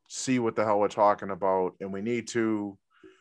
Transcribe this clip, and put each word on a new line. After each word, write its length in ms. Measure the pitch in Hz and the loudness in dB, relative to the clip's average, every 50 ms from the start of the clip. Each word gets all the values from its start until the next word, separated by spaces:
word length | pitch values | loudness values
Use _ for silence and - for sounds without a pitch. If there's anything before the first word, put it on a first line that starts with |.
| _ - | _ -16
see 300 | - - - 135 127 127 | -12 -8 -4 -2 0 0
what 160 | 117 110 107 | 0 0 0
the 100 | 117 107 | 0 2
hell 140 | 110 104 101 | 2 2 2
we're 100 | 104 98 | 2 2
talking 420 | - 113 104 104 101 - 107 98 | 2 4 4 4 4 2 -2 -8
about. 420 | 98 87 101 95 95 95 92 90 - - | -6 -2 0 2 2 2 0 -2 -4 -8
And 120 | 98 98 | -10 -8
we 80 | 98 98 | -8 -6
need 280 | 101 117 120 117 113 - | -4 -4 -4 -4 -4 -4
to, 480 | - 120 113 110 110 104 104 101 98 - _ _ _ _ - - - _ | -2 0 0 0 0 -2 -4 -6 -10 -12 _ _ _ _ -20 -20 -20 _